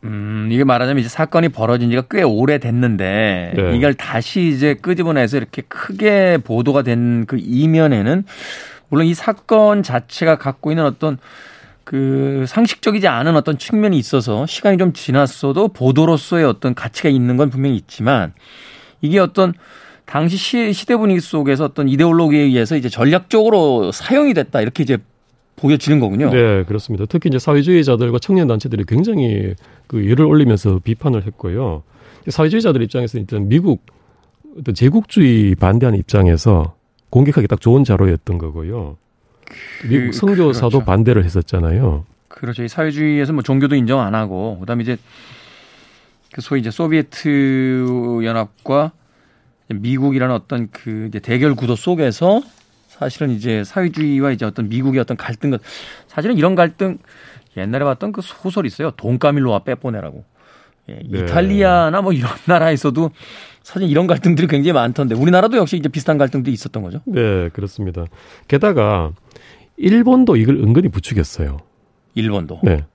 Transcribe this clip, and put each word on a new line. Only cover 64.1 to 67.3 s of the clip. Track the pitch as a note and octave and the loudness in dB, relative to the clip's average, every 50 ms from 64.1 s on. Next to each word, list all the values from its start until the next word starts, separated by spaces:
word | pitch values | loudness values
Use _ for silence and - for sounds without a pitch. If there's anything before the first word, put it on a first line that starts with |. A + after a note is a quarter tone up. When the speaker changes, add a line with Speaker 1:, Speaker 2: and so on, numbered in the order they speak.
| E3+ C3+ - F#3 F3 C#3 E3 | 0 0 2 0 2 2 2
Speaker 1:
굉장히 | D#3 D3+ C#3 C#3 E3+ F3 | 0 0 0 0 2 2
많던데, | C#3 A#2 A#2+ B2 - C#3+ B2+ A2+ | 2 0 0 -2 -2 -2 -2 0
우리나라도 | A2+ C3+ E3+ F3+ F3+ F#3+ A3+ A#3 | 0 2 4 4 4 4 4 2
역시 | B3 F#3+ D3 - | 0 0 0 -2
이제 | F3 C#3+ | -4 -4
비슷한 | D3 - D#3 C3+ - D#3 | -4 -4 -4 -2 -2 0
갈등도 | C#3+ C#3 C3 C3 C#3 B2 C3+ | 0 0 0 0 -4 -2 -2
있었던 | B2 A2 - G2 - A2+ G2+ | -4 -6 -6 -10 -10 -8 -10
거죠. | F2 F#2+ D3 - | -8 -10 -10 -10
Speaker 2:
네, | C4+ G3 C3+ A#2 A2 | -6 -2 0 0 0